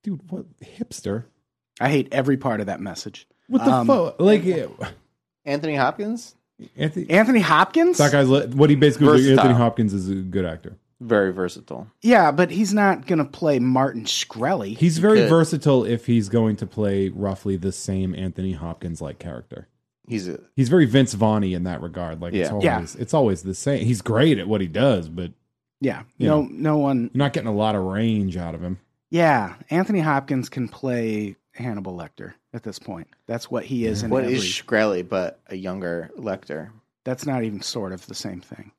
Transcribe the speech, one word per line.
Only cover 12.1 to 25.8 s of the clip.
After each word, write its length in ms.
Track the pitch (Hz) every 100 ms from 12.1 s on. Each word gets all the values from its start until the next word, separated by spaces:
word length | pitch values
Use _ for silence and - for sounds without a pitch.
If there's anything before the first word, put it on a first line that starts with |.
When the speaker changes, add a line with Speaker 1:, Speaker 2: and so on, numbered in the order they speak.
| 233 160
Speaker 2:
but 180 | 143 175
he's 240 | 175 202
not 320 | 208 202 165 131
gonna 180 | 165
play 360 | 139 - 160 135
Martin 440 | 127 127 135 117
Shkreli. 720 | 104 - - 110 131 180 98 113
Speaker 1:
He's 200 | 170 160
Speaker 3:
He 40 |
Speaker 1:
very 180 | 202 214
Speaker 3:
could. 80 | -
Speaker 1:
versatile 540 | 165 160 156 147 131
if 220 | 107 117 -
he's 220 | 117 98
going 280 | 113 110 104
to 100 | 95
play 420 | - 104 98 95
roughly 480 | - 98 98 104 95
the 140 | 95
same 420 | - - 95 92 87
Anthony 360 | 92 90 95
Hopkins-like 680 | 85 82 82 90 80 73 -
character. 480 | 85 60 - - - _ _ _ _
Speaker 3:
He's 180 | 113 90
a 120 | - _ -
Speaker 1:
He's 120 | 123
very 160 | 175 131
Vince 280 | 135 131
Vaughn-y 340 | 98 110 107 95
in 120 | 90
that 180 | 90 82
regard. 400 | 82 87 85 80
Like, 140 | 87
it's 140 | 95 80
Speaker 3:
Yeah. 20 |
Speaker 1:
always, 120 | 104 156 113 82 -
Speaker 2:
Yeah. 40 |
Speaker 1:
it's 120 | 120
always 280 | 156 120 92
the 100 | 95
same. 320 | 92 139 139 113
He's 160 | 113
great 360 | 107 113 156 117
at 100 | 92
what 120 | 107
he 60 | 90
does, 420 | 82 135 101 80
but 220 | 85 87 _ _ _ _ _